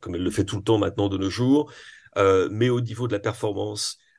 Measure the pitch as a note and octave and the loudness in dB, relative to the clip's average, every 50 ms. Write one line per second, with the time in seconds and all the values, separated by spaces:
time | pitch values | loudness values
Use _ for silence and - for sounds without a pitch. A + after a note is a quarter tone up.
0 | - F2+ F2 F2 F2+ F2+ - - G2 - - G2+ F#2+ - A2+ G#2+ G2 G2 F#2+ - | -12 -8 -6 -4 -4 -2 0 -2 -2 -2 -4 -4 0 2 2 2 2 0 0 -2
1 | G2+ G2+ G2 F#2 F#2+ F#2+ F2+ - B2 B2+ C#3 D3+ D3 D3 - - - - - - | -2 -2 -2 -2 -4 -4 -2 0 2 4 4 4 2 0 -6 -16 -20 -20 -20 -20
2 | _ _ _ G2+ G2 G2 F#2+ F#2+ F2+ - G#2 G#2+ A#2+ B2+ B2 B2 A#2+ A2+ A#2 A#2 | _ _ _ 2 4 6 6 4 4 2 0 0 0 2 2 0 -2 -4 -6 -6
3 | B2+ A#2 G#2 G2+ - A2+ G#2+ - - G#2+ G2+ G2 G#2 G#2+ G#2 G#2+ - - - - | -4 -4 -4 -2 -2 -4 -4 -4 -4 -4 -4 -4 -6 -6 -6 -6 -8 -8 -8 -10
4 | _ _ _ | _ _ _